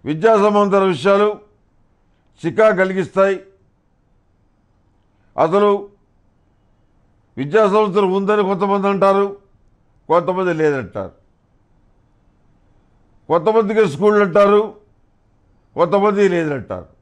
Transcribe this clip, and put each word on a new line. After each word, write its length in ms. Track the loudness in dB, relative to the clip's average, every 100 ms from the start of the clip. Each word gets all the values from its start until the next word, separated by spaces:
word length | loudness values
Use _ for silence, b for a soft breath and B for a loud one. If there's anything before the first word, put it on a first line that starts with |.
విద్యా 280 | -8 -2 2 2
సంబంధాల 400 | 2 2 2 2 0
విషయాలు 340 | 0 0 2 0 -4 _ _ _ _ _ _ _ _ _ _
చికా 240 | -6 2 2 2
కలిగిస్తాయి. 560 | -2 -2 -4 -2 0 -2 -10 _ _ _ _ _ _ _ _ _ _ _ _ _ _ _ _ _ _ -4
అసలు 340 | 0 2 2 0 -6 _ _ _ _ _ _ _ _ _ _ _ _ _ _ -12
విద్యా 280 | -2 0 2
సంస్థలు 340 | 2 0 0 0 -2
ఉందని 280 | -2 -2 -2
కొంతమంది 360 | -2 -2 -2 -2
అంటారు, 340 | 0 2 2 -2 -8 _ _ _ _ _ _ -2
కొంతమంది 440 | -2 0 -4 -4
లేదంటారు. 600 | -2 -2 -2 -8 -12 -12 _ _ _ _ _ _ _ _ _ _ _ _ _ _ _ _ _ _ _ _ _ -4
కొంతమందికి 540 | -2 0 0 0 0 0
స్కూళ్ళు 280 | 2 2 2 2
అంటారు, 360 | 2 4 2 0 -10 _ _ _ _ _ _ _ _ _ -4
కొంతమంది 520 | 0 0 0 0 0
లేదంటారు. 600 | 0 -4 -6 -8 -14 -14 _